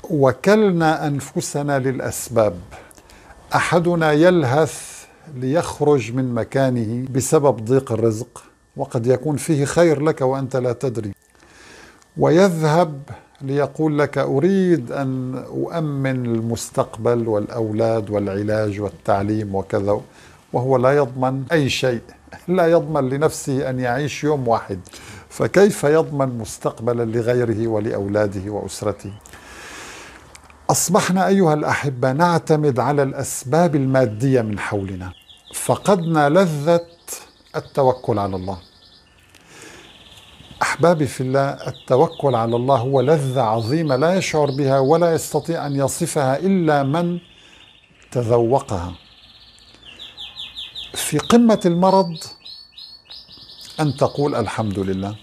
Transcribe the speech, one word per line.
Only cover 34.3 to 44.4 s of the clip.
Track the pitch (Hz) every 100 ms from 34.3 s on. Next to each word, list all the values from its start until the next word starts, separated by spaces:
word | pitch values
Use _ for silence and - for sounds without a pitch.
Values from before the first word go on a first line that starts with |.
| 127
من | 110 98
حولنا، | - 104 95 95 90 - _ - -
فقدنا | - - 120 - 196 165 160 143
لذة | 170 190 147 147 170 170 - - - - _ _ 156
التوكل | - - 131 - - 104
على | 101 95
الله. | 92 90 - _ - - _ _ _ - - - - - - - - - - - - -
أحبابي | - - 160 170 135
في | -
الله، | 131 135 139
التوكل | 143 - - - 131 165 - 143
على | 120 117 120
الله | 123 131
هو | 123 139
لذة | 127 160 135 131
عظيمة | 113 113 110 160 156 127
لا | 160
يشعر | 190 - 156